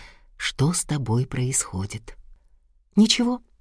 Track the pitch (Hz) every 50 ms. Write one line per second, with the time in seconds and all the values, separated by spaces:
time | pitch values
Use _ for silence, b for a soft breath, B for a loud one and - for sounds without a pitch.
0 | B B B B B B - - - - - - 131 165 175 - - - 151 143
1 | 123 110 113 123 131 - - 127 123 127 131 - - - - 92 98 - - 107
2 | - - - - - - - - _ _ - _ _ _ _ _ _ _ _ 202
3 | 220 220 - - 233 240 247 240 - _ _ _